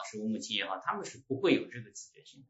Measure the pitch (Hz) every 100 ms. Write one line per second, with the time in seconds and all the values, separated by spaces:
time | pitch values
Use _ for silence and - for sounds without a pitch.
0 | - 107 107 107 - 104 95 95 - 101
1 | - 113 - 135 185 127 - 123 104 -
2 | - - - - -